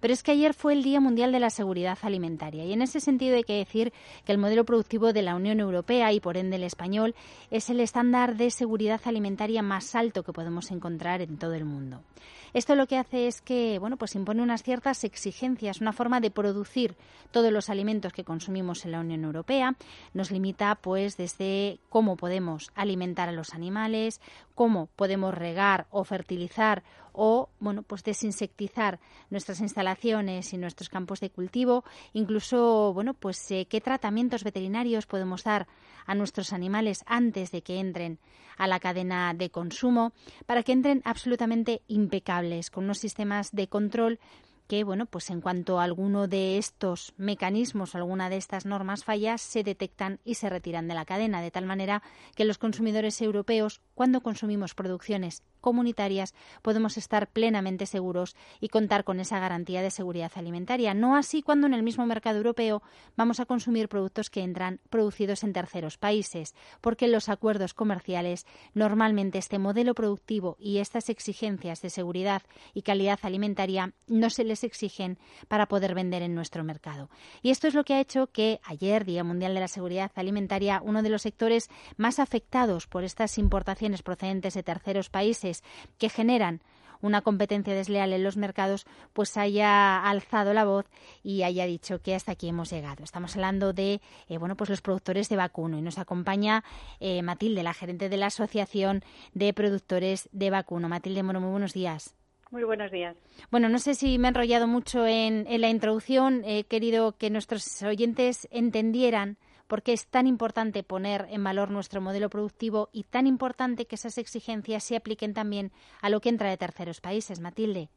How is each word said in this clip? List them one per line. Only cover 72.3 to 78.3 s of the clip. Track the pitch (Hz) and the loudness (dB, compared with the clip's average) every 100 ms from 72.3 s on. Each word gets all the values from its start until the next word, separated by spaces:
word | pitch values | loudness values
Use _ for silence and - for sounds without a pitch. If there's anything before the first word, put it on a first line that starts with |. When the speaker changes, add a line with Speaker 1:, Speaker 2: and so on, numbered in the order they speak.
| 196 _ - - | -2 _ -20 -12
Speaker 1:
y | - | -8
calidad | - 196 196 202 | 0 2 2 0
alimentaria | 208 190 208 202 190 190 185 - _ | -2 -2 -2 0 0 0 -2 -6 _
no | 226 220 | 2 4
se | - | 2
les | 226 214 | -2 0
exigen | 233 - 202 - 185 185 - - - | -4 -4 -8 -4 -6 -6 -12 -20 -2
para | 214 208 | 2 4
poder | 202 190 180 | 2 0 0
vender | 180 180 | -2 -2
en | 175 170 | -2 -4
nuestro | 160 165 | -6 -6
mercado. | 160 151 - 143 139 - - - | -6 -8 -10 -12 -14 -18 -20 -2
Y | 247 | 2
esto | 262 311 | 4 4
es | |
lo | 285 | 4
que | 277 | 4
ha | 269 | 2
hecho | 269 262 | 2 0
que | 262 | 0